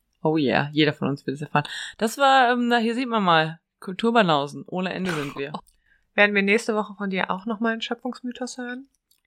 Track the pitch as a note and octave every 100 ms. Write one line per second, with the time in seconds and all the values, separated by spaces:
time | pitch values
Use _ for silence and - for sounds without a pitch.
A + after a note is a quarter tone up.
0 | _ _ D#3 D#3+ C3 G#2+ C#3+ D3+ D3+ D3
1 | C3+ C#3+ - C#3 D3 D3 - - - -
2 | A3 C#4 C4+ C4+ A#3+ B3 A#3+ A#3+ A3+ A#3
3 | B3+ A3+ F#3 D#3+ D#3+ E3 _ - - F#3
4 | A#3 A#3 F3+ D3 C#3+ C#3 - F#3 F#3 -
5 | F#3 D#3 C#3+ C#3+ C#3 - - _ _ _
6 | _ - G#3 G3+ G3 A3 - G#3+ G#3 G3+
7 | G3+ F#3 - F#3 A3 G#3 A3+ A3+ - A#3+
8 | - - B3 - B3 - B3 B3+ C#4 _
9 | _ _